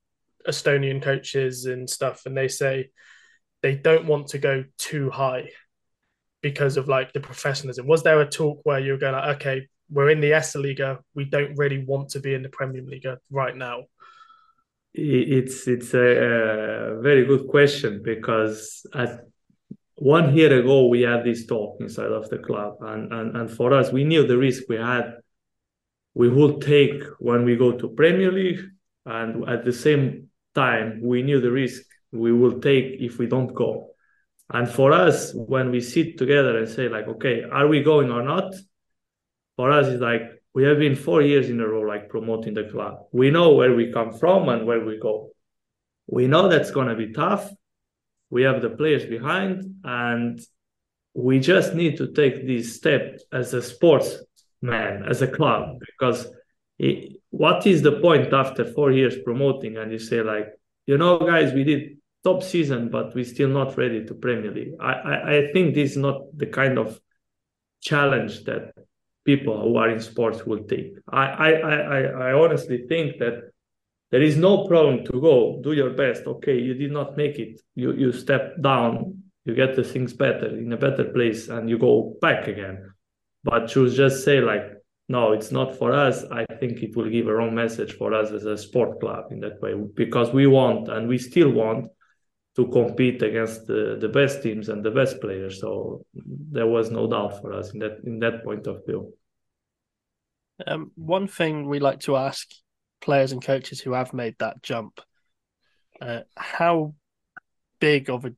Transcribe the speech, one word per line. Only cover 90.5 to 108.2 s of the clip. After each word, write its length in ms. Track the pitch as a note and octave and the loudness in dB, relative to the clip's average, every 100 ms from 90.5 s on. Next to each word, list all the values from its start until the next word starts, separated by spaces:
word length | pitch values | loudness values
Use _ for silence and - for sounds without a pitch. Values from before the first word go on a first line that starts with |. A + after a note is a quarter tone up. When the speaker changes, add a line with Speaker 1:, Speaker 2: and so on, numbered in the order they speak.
| C3+ B2 A2 - | 6 4 0 -4
Speaker 2:
and 220 | A2 A#2 | -6 -4
we 80 | B2 | -4
still 340 | - F3 D3 | 0 4 4
want, 380 | A2+ A2 A2+ - _ _ _ _ _ _ - | 4 0 -2 -6 _ _ _ _ _ _ -2
to 120 | A#2+ | 2
compete 520 | - - - B2+ A#2+ | 2 2 2 0 2
against 460 | A2+ A2+ A2+ - - | -2 -2 -4 -6 -6
the, 300 | G#2+ G#2+ G#2+ | -2 -2 -4
the 80 | G#2+ | -2
best 340 | C#3 C3+ - | 2 2 0
teams 280 | A2+ G#2+ G#2+ | -6 -6 -8
and 140 | G#2 | -6
the 60 | G#2+ | -2
best 320 | C3 C3 - | 0 0 -2
players. 380 | G#2 F#2+ F#2+ F#2+ | -8 -8 -10 -10
So 440 | G#2 G2+ G2+ - - - | -8 -8 -8 -12 -16 -20
there 500 | F#2+ - D3+ D3 A2+ | -16 -14 -8 -2 0
was 240 | A#2 A2+ | 0 -2
no 180 | A2+ A2 | -4 -2
doubt 320 | A2+ G#2 - | -2 -4 -8
for 120 | G#2+ | -10
us 180 | G2 F#2+ | -10 -10
in 80 | G#2 | -10
that, 200 | A2 A2 | -10 -10
in 160 | B2 A2+ | -12 -4
that 240 | A#2 A2+ | -4 -4
point 220 | - G#2 G#2 | -10 -10 -10
of 180 | G2 - | -12 -8
view. 260 | G2 F#2 _ _ _ _ _ _ _ _ _ _ _ _ _ _ _ - | -10 -10 _ _ _ _ _ _ _ _ _ _ _ _ _ _ _ -10
Speaker 3:
Um, 260 | D#3 D#3 - | -10 -10 -16
one 320 | D#3+ F#3+ G3 | -4 -4 -4
thing 400 | - E3 D3+ C#3+ | -2 -2 -2 -4
we 100 | C#3+ | 0
like 220 | C#3 C3+ | 0 0
to 160 | - C3+ | -2 -2
ask 340 | C3+ - - _ _ _ _ _ | -2 -8 -16 _ _ _ _ _
players 320 | - C#3 C3+ | 0 2 0
and 120 | C3 | -4
coaches 360 | C3 C3+ - C3+ | -4 -4 -4 -12
who 120 | C3 | -6
have 180 | B2 B2+ | -6 -6
made 260 | B2+ A#2 - | -8 -10 -6
that 240 | A2+ - | -8 -8
jump: 360 | - A#2+ G#2+ - _ _ _ _ _ _ _ _ _ _ | -10 -8 -8 -18 _ _ _ _ _ _ _ _ _ _
uh, 200 | B2+ A#2 - - | -10 -10 -12 -16
how 600 | - - E3+ E3+ D#3 D3+ _ _ _ - _ _ _ _ | -12 -2 0 0 -2 -10 _ _ _ -20 _ _ _ _
big 300 | D3+ C#3+ C3+ | 2 2 0
of 160 | B2 | -8